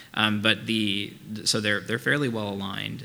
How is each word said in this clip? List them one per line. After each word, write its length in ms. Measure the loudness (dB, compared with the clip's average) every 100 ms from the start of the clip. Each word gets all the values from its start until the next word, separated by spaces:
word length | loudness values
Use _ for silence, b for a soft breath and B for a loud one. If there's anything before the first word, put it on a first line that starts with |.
| B
Um, 280 | 2 2 4
but 240 | 4 2 2
the, 480 | 2 2 0 -4 -8 -12 -4
so 160 | 0 0
they're, 220 | 2 0
they're 180 | 0 -2
fairly 300 | 0 2 0
well 180 | -2 -4
aligned. 560 | -4 -4 -4 -6 -8